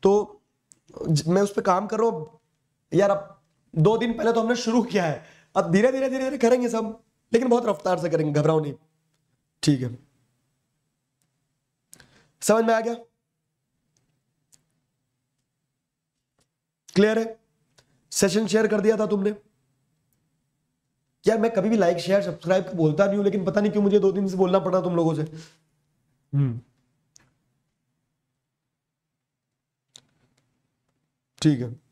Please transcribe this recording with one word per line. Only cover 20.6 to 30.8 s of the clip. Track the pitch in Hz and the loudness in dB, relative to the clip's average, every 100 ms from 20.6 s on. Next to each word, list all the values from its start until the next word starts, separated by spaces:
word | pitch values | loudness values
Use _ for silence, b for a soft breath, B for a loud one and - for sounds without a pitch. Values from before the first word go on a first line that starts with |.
| _ _ _ _ _ _ | _ _ _ _ _ _
यार | - 220 | -2 0
मैं | 226 | 0
कभी | 226 196 | 0 0
भी | 226 | 2
like, | 175 170 | 2 0
share, | 147 196 | 0 0
सब्सक्राइब | 180 160 160 185 | 0 -8 -2 -2
का | 185 | -2
बोलता | 175 156 147 196 | 0 0 2 0
नहीं | 202 | 2
हूं, | |
लेकिन | 202 196 | 0 0
पता | 180 202 | -2 0
नहीं | 208 | 0
क्यों | 202 | 0
मुझे | 202 202 | 2 4
दो | 190 | 2
दिन | 190 196 | 0 -2
से | 185 | 0
बोलना | 185 185 | 2 2
पड़ा | 185 180 | 0 -2
तुम | 180 170 | 0 0
लोगों | 165 | 0
से। | 151 | -2
हम्म, | 156 - - _ _ _ _ _ _ _ _ 139 139 117 - _ _ _ _ _ _ _ _ _ _ _ _ _ _ _ _ _ _ _ _ _ _ _ _ _ _ _ _ _ _ _ _ - _ _ _ _ _ _ _ _ | -6 -10 -20 _ _ _ _ _ _ _ _ -2 -2 -4 -14 _ _ _ _ _ _ _ _ _ _ _ _ _ _ _ _ _ _ _ _ _ _ _ _ _ _ _ _ _ _ _ _ -20 _ _ _ _ _ _ _ _